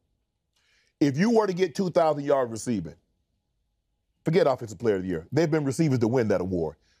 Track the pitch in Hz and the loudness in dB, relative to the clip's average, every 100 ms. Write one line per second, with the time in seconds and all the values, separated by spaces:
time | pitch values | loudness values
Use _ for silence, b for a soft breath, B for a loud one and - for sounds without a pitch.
0 | _ _ _ _ _ _ _ _ _ - | _ _ _ _ _ _ _ _ _ -2
1 | 143 135 214 220 202 175 185 156 185 175 | 0 2 2 2 2 0 -2 -2 -2 2
2 | 160 147 143 139 120 110 - 107 78 73 | 2 2 0 0 0 -4 -4 -4 -4 -12
3 | _ _ _ _ _ _ _ _ _ _ | _ _ _ _ _ _ _ _ _ _
4 | _ _ - 175 156 127 110 104 117 98 | _ _ 0 2 2 0 -6 -4 0 0
5 | 92 82 - 135 165 156 139 131 160 131 | 0 -6 -2 0 0 0 -2 0 0 2
6 | 110 131 110 92 92 90 78 - _ _ | 0 0 0 0 -2 -4 -4 -8 _ _